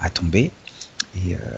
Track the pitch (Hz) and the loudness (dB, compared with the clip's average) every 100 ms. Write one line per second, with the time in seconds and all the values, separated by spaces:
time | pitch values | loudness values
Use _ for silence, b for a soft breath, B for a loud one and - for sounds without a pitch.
0 | 82 - 85 92 170 - - B B - | -4 0 4 4 4 0 -18 B B -10
1 | - 95 90 87 58 | -8 -4 -2 -2 -6